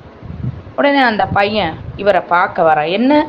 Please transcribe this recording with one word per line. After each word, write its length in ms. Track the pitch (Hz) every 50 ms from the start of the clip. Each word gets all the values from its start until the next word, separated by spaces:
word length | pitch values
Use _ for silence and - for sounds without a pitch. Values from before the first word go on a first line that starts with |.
| - - - - - - - - - - - - - - -
உடனே 220 | - 262 285 285 277
அந்த 280 | 254 233 214 196 190
பையன் 480 | 185 - 202 202 208 220 208 180 160 170 - - - -
இவரை 240 | - 196 208 185 170
பார்க்க 420 | - - 175 175 190 196 185 -
வரான். 280 | 165 160 160 151 151 165
"என்ன, 360 | 185 214 247 269 302 302 302